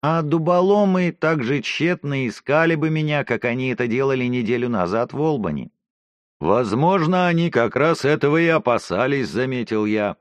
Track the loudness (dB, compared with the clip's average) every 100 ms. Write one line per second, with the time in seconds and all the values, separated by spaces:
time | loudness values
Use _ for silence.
0 | 0 0 0 0 2 2 4 4 4 2
1 | 0 0 0 0 0 -2 -4 -2 -2 -2
2 | -4 -4 -4 -6 0 2 2 2 0 0
3 | 0 -2 -2 -2 -2 -2 -2 -2 -2 0
4 | 0 0 0 -2 0 0 0 0 0 0
5 | -2 -2 -2 -2 -2 -6 -8 _ _ _
6 | _ _ _ _ 2 2 2 2 2 2
7 | 2 2 2 2 0 0 0 2 0 2
8 | 0 2 2 2 2 2 2 -2 -2 -2
9 | 0 0 -2 -4 -4 -4 -4 -2 0 0
10 | -2 -6